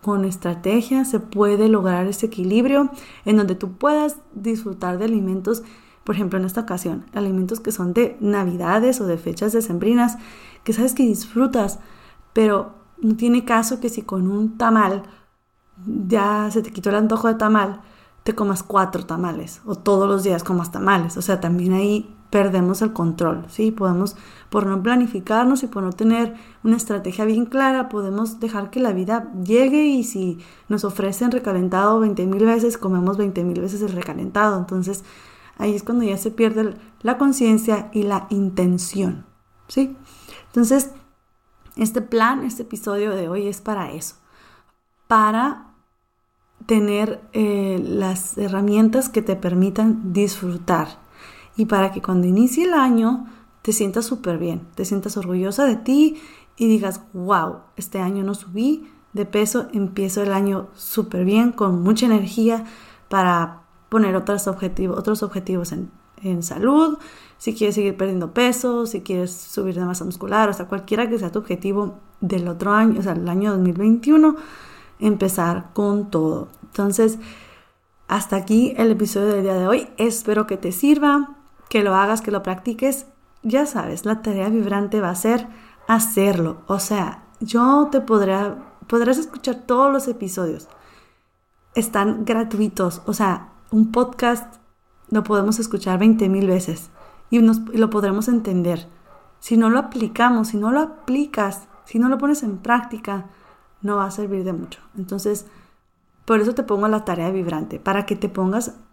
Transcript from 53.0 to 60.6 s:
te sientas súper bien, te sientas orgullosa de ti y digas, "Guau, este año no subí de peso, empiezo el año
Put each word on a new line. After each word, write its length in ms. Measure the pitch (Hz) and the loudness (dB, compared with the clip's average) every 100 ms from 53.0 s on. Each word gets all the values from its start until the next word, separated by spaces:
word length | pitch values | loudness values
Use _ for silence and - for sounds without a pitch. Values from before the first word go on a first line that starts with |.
| 220 254 - - _ _ | 2 0 -6 -18 _ _
te 100 | - | -4
sientas 320 | 208 202 202 | 0 0 -2
súper 320 | 226 240 180 165 | -4 -6 -4 -2
bien, 320 | 175 165 - | -4 -6 -10
te 100 | - | -10
sientas 320 | 185 196 202 214 | -4 -4 -4 -6
orgullosa 480 | 180 180 185 202 | -4 -2 -2 2
de 120 | 277 220 | 2 2
ti 440 | 240 277 302 311 - - _ _ | 2 4 4 2 -16 -20 _ _
y 120 | 226 | 2
digas, 320 | 220 196 185 - | 4 2 -6 -12
"Guau, 480 | 190 180 196 160 - - - | -10 0 0 0 -6 -16 -14
este 240 | - 196 | -8 -4
año 220 | 185 196 | -2 -2
no 100 | 196 | -4
subí 580 | 202 - 190 254 311 - - _ | -6 -8 -2 0 0 -4 -20 _
de 100 | 208 | -6
peso, 440 | 202 208 214 240 233 | -2 0 0 0 -4
empiezo 500 | 220 196 190 190 190 | -4 -4 -2 -4 -2
el 100 | 202 | 0
año 360 | 196 202 190 | 0 0 -2